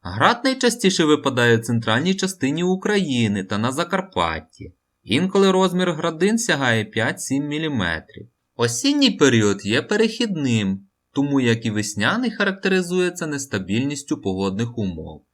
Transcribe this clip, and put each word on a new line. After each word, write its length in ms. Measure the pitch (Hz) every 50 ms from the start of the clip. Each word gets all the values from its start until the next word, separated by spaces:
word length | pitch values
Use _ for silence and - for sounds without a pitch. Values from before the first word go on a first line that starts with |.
Град 380 | - 90 92 113 143 202 240 240 -
найчастіше 600 | 262 262 262 247 240 233 - - 185 185 - 165
випадає 520 | 151 151 143 143 135 120 123 120 117 117
в 40 | 113
центральній 540 | 113 - 117 113 - 113 110 127 160 185 190
частині 500 | 190 190 185 - - 131 135 151 165 175
України 800 | 180 185 185 - 202 208 202 180 151 127 120 113 104 101 101 95
та 140 | 98 104 104
на 140 | 113 127
Закарпатті. 1000 | 131 151 170 - 196 190 190 - - 92 85 82 80 80 - _ _ - - - - _ _ _ _ _
Інколи 480 | - - 104 147 185 190 190 196 196 190
розмір 420 | 185 185 190 180 175 180 185 180
градин 460 | 160 156 165 165 160 160 180 208 233 226
сягає 460 | - - 160 139 135 123 113 110 107
п'ять-сім 640 | 107 - 110 113 143 170 165 - - 135 139 147 147
міліметрів. 800 | 147 156 160 156 139 107 90 85 80 78 - _ - - 60 - _ _ _ _ _
Осінній 540 | - 117 117 120 - - 277 285 285 277 226
період 560 | - - 151 135 120 113 104 101 98 98 -
є 160 | 101 110 131
перехідним, 1000 | - - 208 214 226 220 - - 240 214 180 156 139 127 113 110 101 98 95 98 - _ _ _ _ _ -
тому, 260 | 143 139 143 139 135
як 260 | 123 117 113 117 117
і 40 | 113
весняний, 600 | 107 107 107 - - 101 107 139 196 233 254 226
характеризується 960 | 220 - 202 196 190 196 - 190 190 185 175 170 180 185 180 175 180 - 170
нестабільністю 920 | 156 143 135 - - 110 101 90 87 101 120 139 143 147 143 - - 156 147
погодних 580 | - 98 92 95 98 95 95 104 120 120 - 113
умов. 460 | 101 92 85 80 80 80 78 76 _ _